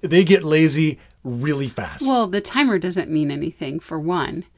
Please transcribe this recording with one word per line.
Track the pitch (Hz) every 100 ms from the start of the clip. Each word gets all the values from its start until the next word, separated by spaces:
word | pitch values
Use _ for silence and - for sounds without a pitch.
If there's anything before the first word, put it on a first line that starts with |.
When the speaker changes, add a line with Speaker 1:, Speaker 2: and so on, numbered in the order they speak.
Speaker 1:
they | 175 170
get | 180 196
lazy | 156 156 160 143 156 139 - _
really | 131 120 143 139 135
fast. | - 104 - 269
Speaker 2:
Well, | 254 214
the | 196
timer | 202 - 277 196
doesn't | 180 180 -
mean | 156 147
anything, | 143 147 - 139 151
for | - 160
one. | 156 180 135 - -